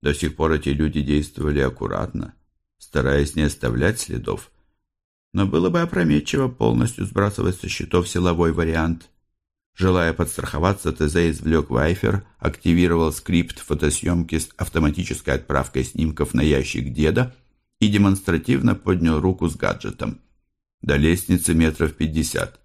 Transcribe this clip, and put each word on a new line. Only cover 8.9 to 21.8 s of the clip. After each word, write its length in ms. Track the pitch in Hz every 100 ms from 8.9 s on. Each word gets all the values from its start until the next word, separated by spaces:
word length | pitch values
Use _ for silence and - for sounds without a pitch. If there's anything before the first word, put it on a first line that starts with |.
| 82 - _ _ _ _ _ _ -
Желая 380 | 92 90 82
подстраховаться, 760 | 80 85 - - 71 87 101 -
Т 160 | - 76
З 240 | 85 85
извлек 380 | 71 76 80 73
вайфер, 560 | 62 76 87 - 98 - _
активировал 720 | - 76 - 85 87 85 80
скрипт 480 | 76 - 87 85 -
фотосъемки 800 | - 76 76 73 - 87 80 80
с 120 | 78 -
автоматической 760 | - - 78 76 90 73 -
отправкой 520 | 67 - 69 67 - 64
снимков 480 | - 80 76 71
на 80 | -
ящик 520 | 76 71 64 - 64
деда 400 | 62 76 117 123 - _ _ _ _
и 80 | 107
демонстративно 880 | 104 101 95 - 82 82 127 120 101
поднял 440 | - 92 82 80
руку 280 | 90 92 85
с 80 | 73
гаджетом. 640 | - 50 52 50 - - _ _ _ _ _ _
До 160 | - 71
лестницы 560 | 76 87 - 90 -
метров 400 | 82 80 76